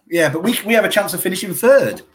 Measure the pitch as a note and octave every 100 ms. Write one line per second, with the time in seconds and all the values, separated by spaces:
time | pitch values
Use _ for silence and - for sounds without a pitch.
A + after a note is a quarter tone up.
0 | _ E3+ D3+ D#3+ G#3 - G#3+ A3+ F#3+ G#3
1 | G3+ F3 F#3 F#3 G3+ F3 A#3 C#4 A#2 F2+
2 | -